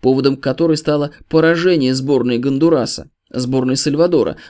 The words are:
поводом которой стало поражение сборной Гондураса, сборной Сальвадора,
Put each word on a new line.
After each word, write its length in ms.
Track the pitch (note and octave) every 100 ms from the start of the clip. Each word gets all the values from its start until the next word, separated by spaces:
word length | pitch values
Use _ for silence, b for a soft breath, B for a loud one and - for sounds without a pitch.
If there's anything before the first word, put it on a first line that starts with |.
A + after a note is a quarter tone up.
поводом 360 | B2+ C3+ C3+ C3+
которой 400 | C#3 C3 E3 D3+
стало 340 | - D3 C#3+ B -
поражение 640 | D#3+ E3 E3+ F3+ E3+ C3
сборной 460 | C3 C3+ C3+ A#2+ A#2+
Гондураса, 720 | C3+ C3+ E3 D3 A#2+ - - _ _
сборной 480 | - B2 C3 B2+ C#3
Сальвадора, 600 | D3+ C#3+ F3 D#3+ D#2+ -